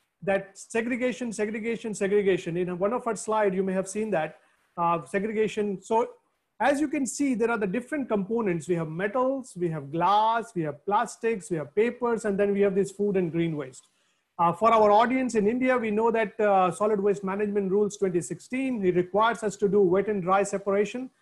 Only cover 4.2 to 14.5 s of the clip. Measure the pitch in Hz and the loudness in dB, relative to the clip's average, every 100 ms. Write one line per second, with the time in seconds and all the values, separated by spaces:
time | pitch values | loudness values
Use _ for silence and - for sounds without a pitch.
4.2 | 156 - _ _ _ - 170 170 165 196 | -2 -8 _ _ _ -2 0 0 -2 -4
5.2 | 214 214 214 - 208 185 - 226 247 - | -2 0 -2 0 -4 -4 -2 0 0 -6
6.2 | _ _ _ _ 247 285 302 302 254 - | _ _ _ _ 0 2 0 -2 -4 -2
7.2 | 285 220 226 226 202 233 247 302 240 214 | -2 0 0 0 -2 -4 -4 -6 -2 -2
8.2 | 185 233 208 170 151 170 156 160 202 254 | -2 -2 0 -2 -2 -4 -2 -4 -4 -2
9.2 | 254 269 247 175 175 160 139 165 175 208 | -2 -2 -8 -6 -4 -4 -6 0 2 4
10.2 | 220 233 226 175 151 139 - 208 233 - | 4 0 -2 -4 -4 -6 -2 0 0 -4
11.2 | 226 226 - 165 139 208 233 240 240 226 | -4 -4 -4 -6 -2 0 0 0 -2 0
12.2 | 214 196 202 202 202 190 196 - 208 190 | 0 0 2 4 2 2 -2 0 0 0
13.2 | 175 165 170 147 131 131 _ _ _ _ | 0 0 -2 -2 -8 -14 _ _ _ _
14.2 | _ - 175 | _ 0 0